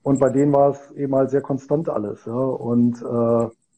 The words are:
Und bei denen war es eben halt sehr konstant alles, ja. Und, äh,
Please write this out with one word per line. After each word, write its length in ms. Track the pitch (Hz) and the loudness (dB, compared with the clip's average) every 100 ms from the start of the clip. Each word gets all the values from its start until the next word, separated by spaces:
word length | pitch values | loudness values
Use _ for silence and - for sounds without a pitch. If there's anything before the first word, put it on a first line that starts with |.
Und 180 | 143 135 | 0 2
bei 100 | 135 | 2
denen 220 | 127 147 | 4 2
war 180 | 139 143 | 4 2
es 200 | 143 - - | 0 -14 -8
eben 200 | 139 135 | -2 0
halt 140 | 131 | 0
sehr 120 | 139 | -2
konstant 460 | - 135 - 151 165 | -2 -8 -2 -4 -2
alles, 380 | 127 104 - - | -6 -6 -10 -8
ja. 80 | |
Und, 680 | 120 135 - 123 120 120 120 | -4 -4 -4 0 2 2 0
äh, 480 | - 120 117 117 113 _ _ | -6 0 2 2 0 _ _